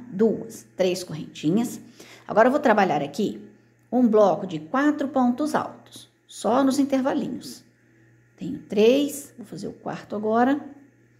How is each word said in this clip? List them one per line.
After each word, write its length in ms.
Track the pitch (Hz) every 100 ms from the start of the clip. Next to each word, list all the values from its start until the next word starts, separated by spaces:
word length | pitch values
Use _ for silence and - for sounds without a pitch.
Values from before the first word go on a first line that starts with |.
| -
duas, 540 | 190 220 165 - - - -
três 260 | 185 175
correntinhas. 800 | - 156 - - 151 196 240 - - - - - -
Agora, 220 | 185 240
eu 40 |
vou 100 | 285
trabalhar 400 | 262 208 190 147
aqui 440 | 143 - 196 - - - _ _ _
um 160 | 247 240
bloco 400 | 214 202 156 190
de 100 | 160
quatro 520 | - 254 294 285 277
pontos 440 | 269 247 240 302
altos, 560 | 220 - - - - - _ _
só 380 | - - 247
nos 160 | 269 254
intervalinhos. 840 | 269 269 254 277 - - - - - _ _ _ _ _ _ -
Tenho 220 | - -
três, 680 | - 196 220 269 294 - - -
vou 80 | -
fazer 220 | 160 -
o 60 |
quarto 420 | - - 160 - 214
agora. 500 | 214 220 247 285 - - - _ _ _